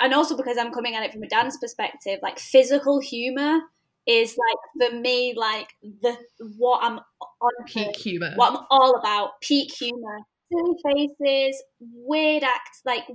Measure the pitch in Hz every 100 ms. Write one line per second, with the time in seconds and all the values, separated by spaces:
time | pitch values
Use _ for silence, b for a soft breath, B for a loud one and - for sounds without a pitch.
0 | 262 294 302 262 254 240 233 240 233 226
1 | 214 214 202 214 254 - 233 - 214 -
2 | - - 294 - - 262 247 285 277 285
3 | - 233 247 262 294 320 320 _ _ _
4 | - 233 226 - - - - 320 240 240
5 | 247 247 247 226 220 214 - - 214 202
6 | 240 240 - - 226 208 247 247 226 220
7 | - - - - 240 240 233 220 202 -
8 | 220 170 165 196 240 269 - 269 262 247
9 | 208 208 202 - - 285 277 - 240 240
10 | 226 208 - _ - 339 349 320 294 285
11 | 294 - 285 269 269 269 - _ 233 240
12 | 247 311 302 302 269 240 - - 262 240
13 | -